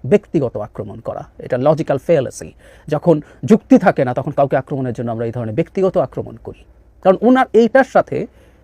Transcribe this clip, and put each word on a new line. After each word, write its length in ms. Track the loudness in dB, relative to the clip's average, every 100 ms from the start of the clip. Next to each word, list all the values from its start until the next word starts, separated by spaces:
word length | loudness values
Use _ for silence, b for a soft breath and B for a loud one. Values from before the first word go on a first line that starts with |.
| 0
ব্যক্তিগত 520 | 0 0 -2 -2 -4
আক্রমণ 420 | -10 -10 -12 -12
করা, 240 | -12 -12 -14 -18
এটা 180 | -6 -2
লজিক্যাল 400 | 0 0 -2 -4
ফেয়ালেসি। 540 | 0 0 0 -10 -18 -20 b b -6
যখন 340 | -2 2 0 b b 2
যুক্তি 320 | 2 6 4
থাকে 280 | 4 2 -2
না, 80 |
তখন 180 | -2 -4
কাউকে 260 | -2 0 0
আক্রমণের 360 | -4 -6 -6
জন্য 180 | -6 -8
আমরা 140 | -6 -6
এই 60 |
ধরনের 240 | -6 -6 -4
ব্যক্তিগত 420 | -4 -2 -2 0
আক্রমণ 400 | -4 -6 -12 -14
করি, 200 | -18 -20 _ _ _ _
কারণ 160 | 0 2
ওনার 240 | 2 2 2
এইটার 300 | 2 4 2
সাথে, 440 | 2 0 0 -4 -8 _ _ _